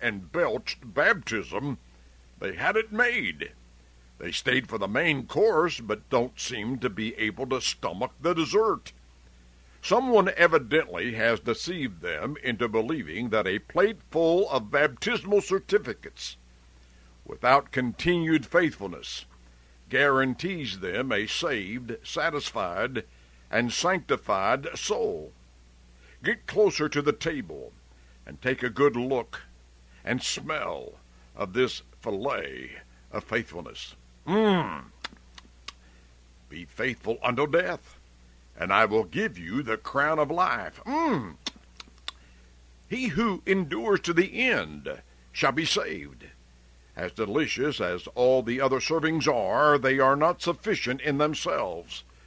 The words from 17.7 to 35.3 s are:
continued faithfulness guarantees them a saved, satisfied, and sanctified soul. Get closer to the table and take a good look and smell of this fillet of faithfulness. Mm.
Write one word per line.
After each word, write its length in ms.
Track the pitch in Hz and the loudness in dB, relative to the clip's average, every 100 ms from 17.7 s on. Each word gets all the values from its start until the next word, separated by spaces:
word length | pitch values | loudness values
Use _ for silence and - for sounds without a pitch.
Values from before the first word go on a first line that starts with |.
continued 760 | 131 123 104 175 175 160 156 120 | -2 -2 0 0 2 2 0 2
faithfulness 800 | 175 165 - 98 80 - - - - - - - - - | 2 2 0 -8 -10 -12 -12 -14 -20 -20 -20 -20 -20 -2
guarantees 920 | 131 143 131 131 123 175 180 127 95 | 2 4 4 2 0 -4 -4 -6 -6
them 320 | 92 98 131 | -4 -2 0
a 140 | 104 107 | 0 -2
saved, 720 | - 170 120 92 120 120 113 | -2 -2 -2 -4 -8 -8 -10
satisfied, 1000 | - 165 160 147 - 117 92 90 123 123 - - - - - | -8 -4 -2 -2 -4 -4 -4 -2 -2 -4 -8 -14 -20 -20 -4
and 240 | 113 120 | 0 0
sanctified 920 | - 170 185 - 135 - 98 98 135 143 - | 0 0 0 0 -2 0 0 2 2 -2 -8
soul. 560 | - 196 180 82 76 - - - - - - - - - | -4 -2 -2 -4 -10 -18 -20 -20 -20 -20 -20 -20 -20 -8
Get 220 | - 226 - | -4 -4 -2
closer 420 | 160 202 - 151 | 2 4 2 -2
to 140 | 147 | 0
the 100 | 143 | 0
table 640 | - 165 151 90 73 60 - - - - - - | 0 -2 -6 -8 -12 -16 -20 -20 -20 -20 -20 -20
and 140 | 71 | -6
take 240 | 127 131 | -4 -2
a 60 | 123 | -2
good 260 | 104 143 120 | 2 4 4
look 460 | 127 131 113 - - - - - - - - | 0 -2 -4 -10 -16 -20 -20 -20 -20 -10 -4
and 160 | 123 | -2
smell 720 | - - 147 151 95 76 62 - - - - - | -2 -6 -4 -4 -4 -6 -10 -16 -20 -20 -16 -8
of 180 | 98 | -4
this 280 | 104 123 - - - | 0 0 -2 -14 -12
fillet 760 | 117 98 131 113 71 64 65 - - - - | -6 -2 -2 -2 -4 -8 -12 -14 -18 -20 -10
of 120 | 104 | -8
faithfulness. 720 | - 117 - 87 69 57 - - - - - | -2 -2 -2 -8 -12 -12 -14 -16 -20 -12 0
Mm. 580 | 202 214 185 117 76 60 - - - - | 4 6 4 2 -6 -12 -16 -16 -16 -20